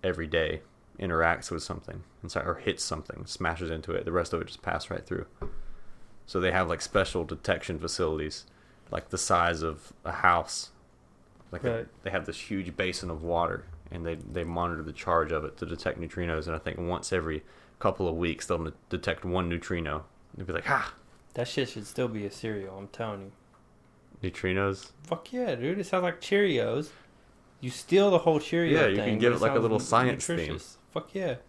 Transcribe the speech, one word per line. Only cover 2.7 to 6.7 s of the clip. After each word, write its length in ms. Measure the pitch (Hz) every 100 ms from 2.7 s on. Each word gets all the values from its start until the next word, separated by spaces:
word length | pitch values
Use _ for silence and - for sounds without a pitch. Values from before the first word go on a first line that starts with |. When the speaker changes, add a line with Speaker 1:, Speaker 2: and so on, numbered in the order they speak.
| 85
Speaker 1:
something, 400 | - 78 - - -
smashes 440 | - 85 82 85
into 220 | 80 76
it. 120 | 82
The 80 | -
rest 200 | 87 85
of 80 | 85
it 40 | 80
just 140 | -
passes 280 | - 82 -
right 140 | -
through. 220 | - 92 - - - - - - - - - - -
So 120 | 95
they 120 | 90
have, 160 | 90
like, 120 | 87